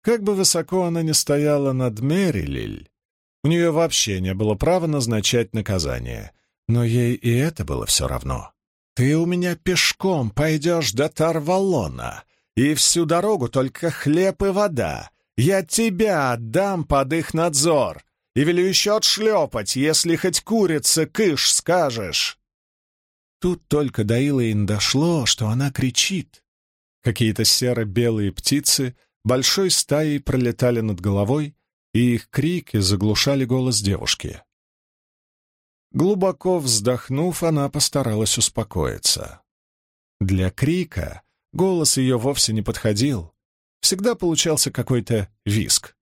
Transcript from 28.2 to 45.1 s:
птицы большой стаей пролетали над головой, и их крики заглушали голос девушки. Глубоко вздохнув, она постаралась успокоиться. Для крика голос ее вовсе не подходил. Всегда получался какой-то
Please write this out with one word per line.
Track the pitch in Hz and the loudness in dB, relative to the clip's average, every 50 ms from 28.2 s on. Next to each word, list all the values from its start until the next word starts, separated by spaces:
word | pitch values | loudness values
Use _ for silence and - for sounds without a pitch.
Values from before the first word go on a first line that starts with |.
| 104 98 - | -2 -2 -4
птицы | - - - 135 147 147 - - - 135 123 - _ _ _ _ _ _ | -4 -2 0 0 0 2 0 0 0 -2 -6 -8 _ _ _ _ _ _
большой | 107 127 135 131 - - 196 196 185 | 0 0 2 2 0 2 2 2 2
стаей | 170 - - - 147 147 156 151 147 143 | 2 0 0 0 0 0 2 0 -2 -2
пролетали | - - - 131 123 120 113 - 127 123 120 117 | -2 -2 0 0 0 0 0 2 0 2 2 0
над | 110 110 101 85 | 0 -2 -4 -2
головой, | 87 101 98 98 101 101 135 151 151 147 - _ _ _ _ _ _ _ - | -2 0 0 0 0 0 0 -2 -2 -6 -10 _ _ _ _ _ _ _ 0
и | 110 120 123 120 | 2 4 4 2
их | 110 - _ | 0 -4 _
крики | - 139 131 160 180 175 - - - | -2 0 0 0 -2 -2 -4 -2 -2
заглушали | 107 98 92 104 95 101 107 104 - - 139 143 139 131 | 0 2 2 2 2 2 0 2 2 2 0 2 0 0
голос | 117 127 131 127 127 120 107 | 0 0 0 0 0 0 0
девушки. | 104 98 98 71 - - - - - - - - _ _ _ _ _ _ _ _ _ _ _ _ _ _ _ _ _ _ _ _ _ _ _ _ _ _ _ _ _ _ | 0 0 -2 -2 -2 -4 -4 -4 -6 -12 -12 -12 _ _ _ _ _ _ _ _ _ _ _ _ _ _ _ _ _ _ _ _ _ _ _ _ _ _ _ _ _ _
Глубоко | - - 156 190 214 185 190 190 180 _ - 185 185 175 | -2 0 2 2 2 2 0 0 -2 _ 0 0 0 0
вздохнув, | 143 127 117 110 101 120 127 117 - - 131 139 160 180 160 - 170 | 0 0 -2 0 0 0 -2 -2 -4 -4 -2 -2 -2 -2 -2 -2 0
она | 165 160 147 139 135 | 0 0 0 0 -2
постаралась | - - - - - 143 131 117 107 107 110 - - | -2 -2 -2 0 0 0 0 0 0 0 0 0 0
успокоиться. | - 113 - _ - 110 - - 92 73 64 52 50 - - - - - - - - _ _ _ _ _ _ _ _ _ _ _ _ _ _ _ _ | 0 -2 -2 _ -4 -6 -4 -2 -2 -2 -2 -4 -2 -2 -2 -2 -2 -6 -12 -16 -20 _ _ _ _ _ _ _ _ _ _ _ _ _ _ _ _
Для | 101 95 98 92 92 92 | -2 0 0 0 0 -2
крика | - - 135 139 170 185 175 - - 92 78 - - - _ _ _ _ _ _ | -2 -2 0 0 0 -2 -4 -6 -6 -8 -8 -8 -12 -16 _ _ _ _ _ _
голос | - 151 185 190 185 170 156 131 - | -4 -2 0 0 2 0 0 0 2
ее | 135 131 127 127 117 | 2 2 2 0 0
вовсе | 113 139 143 - - - 110 | 0 -2 -2 0 -2 0 -2
не | 110 | -2
подходил. | 98 - 107 - - 110 104 101 127 147 139 98 85 - _ _ _ _ _ _ _ _ _ _ | -2 -4 -6 -2 -2 -2 0 2 0 0 0 -4 -6 -10 _ _ _ _ _ _ _ _ _ _
Всегда | - - 196 185 196 240 233 | -2 -2 0 0 -2 -2 -2
получался | - - 170 165 151 - 170 156 135 - 131 | 0 -2 -2 0 0 0 0 0 0 0 -2
какой-то | - - 120 - 131 120 - - | -2 -6 -2 0 -2 -2 0 0